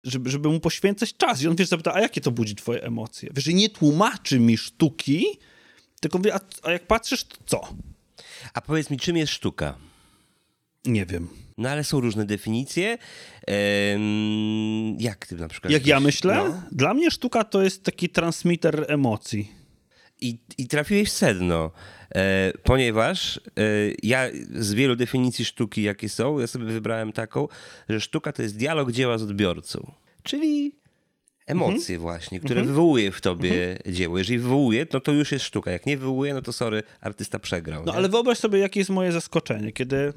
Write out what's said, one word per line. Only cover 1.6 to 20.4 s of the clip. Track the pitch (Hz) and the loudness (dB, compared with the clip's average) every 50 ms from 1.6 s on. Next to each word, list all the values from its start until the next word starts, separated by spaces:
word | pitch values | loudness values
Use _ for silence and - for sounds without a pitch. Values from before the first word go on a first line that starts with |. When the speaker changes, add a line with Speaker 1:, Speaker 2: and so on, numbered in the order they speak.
| 277 - | 2 2
Speaker 1:
zapyta, | 180 165 165 180 - | 0 0 0 0 2
a | 185 | 2
jakie | 226 - - - | 2 0 0 -2
to | - 139 | -2 0
budzi | 120 120 113 107 101 | 0 0 0 -2 -4
twoje | - - 120 120 - - | -6 -4 -4 -4 -4 -4
emocje? | 117 117 113 113 - - - - - - | -4 -6 -6 -6 -8 -12 -14 -14 -10 -6
Wiesz, | 139 131 156 | -4 -2 2
i | 175 | 2
nie | 190 214 220 | 4 2 2
tłumaczy | - - 160 147 147 165 208 247 240 - - - 143 123 | 2 2 4 4 6 4 4 2 0 -2 -2 2 4 6
mi | 117 117 113 - | 6 6 6 4
sztuki, | - - - - 165 147 143 - - - 143 175 254 415 403 - _ _ _ _ - _ _ _ _ _ _ - | 0 -4 -2 2 2 2 2 0 -2 0 0 2 2 0 -2 -4 _ _ _ _ -20 _ _ _ _ _ _ -6
tylko | - 151 185 180 | -4 -2 0 0
mówi, | 185 208 | 2 2
a, | 180 190 - - - - - | 0 0 -4 -8 -16 -8 -4
a | 165 | -4
jak | 175 175 - - | -4 -2 0 0
patrzysz, | 220 226 - - 277 - - | 0 0 0 -2 -4 -4 -4
to | - - - - | -8 -14 -16 -6
co? | - - 101 - - - - - - - _ _ _ _ - - - - - - - - | -4 -4 -4 -4 -6 -14 -16 -16 -18 -20 _ _ _ _ -20 -20 -20 -20 -18 -14 -12 -10
Speaker 2:
A | 120 | -8
powiedz | - - 151 160 143 - | -4 -2 -2 -2 -2 -2
mi, | 143 123 | -4 -4
czym | - 175 170 165 | -2 0 0 0
jest | 156 147 - | 0 0 -2
sztuka? | - - 98 - - 80 73 67 - - - _ _ _ _ _ _ _ _ _ _ _ _ _ _ _ _ _ _ - | -4 -4 -4 -4 -4 -4 -6 -6 -8 -16 -20 _ _ _ _ _ _ _ _ _ _ _ _ _ _ _ _ _ _ -2
Speaker 1:
Nie | 127 117 104 92 | 0 0 0 0
wiem. | 87 92 85 85 85 - - - - - - | -2 -4 -6 -8 -8 -12 -18 -20 -16 -10 -6
Speaker 2:
No | 113 131 | -4 -4
ale | 143 151 143 | -2 -4 -2
są | - 156 139 | -2 0 0
różne | 120 117 98 110 104 | 2 0 0 0 -2
definicje. | 101 104 98 - 110 110 120 139 - - 170 185 220 233 - - - - - - - - - - - | -2 -2 -2 -2 -2 -2 -2 -2 -2 -2 -2 0 0 -2 -4 -8 -14 -20 -20 -20 -20 -20 -12 -6 -2
Em, | 98 101 104 101 101 101 101 101 101 104 107 107 104 107 107 107 107 107 107 107 107 107 107 110 110 110 110 110 104 - | 0 2 2 2 2 2 2 2 2 0 0 0 0 0 0 0 0 0 0 0 0 0 0 0 0 -2 -2 -2 -2 -2
jak | 113 117 98 - - - | -2 -4 -4 -6 -10 -12
ty | 90 | -10
na | 82 85 78 | -8 -8 -8
przykład | - - - 92 151 | -8 -6 -2 2 2
Speaker 1:
Jak | 151 131 147 | 2 4 4
ja | 143 135 | 4 6
Speaker 2:
byś | 139 | 6
Speaker 1:
myślę? | 143 143 - - 185 220 | 4 4 4 2 2 4
Speaker 2:
No. | 294 392 359 175 185 170 - | 4 2 0 -2 -4 -8 -6
Speaker 1:
Dla | - 127 131 165 226 | -2 0 2 2 4
mnie | 285 349 320 | 4 2 2
sztuka | - - - 247 - 226 208 | 2 0 -2 0 0 0 0
to | - - 196 190 | 2 2 2 2
jest | 190 - - - | 2 0 -2 -6
taki | 180 - - 175 175 | -6 -4 -2 -4 -2
transmitter | - 180 165 170 160 - - 175 175 160 - 160 151 151 147 - | 0 0 0 0 0 0 2 2 2 4 2 2 2 0 0 0
emocji. | 151 143 135 123 127 - - - 117 104 104 - - - - _ _ _ _ _ _ _ _ _ _ - | 2 2 4 2 2 0 -2 -4 -6 -4 -6 -6 -10 -20 -20 _ _ _ _ _ _ _ _ _ _ -8
Speaker 2:
I, | 127 120 117 117 | -6 -6 -6 -6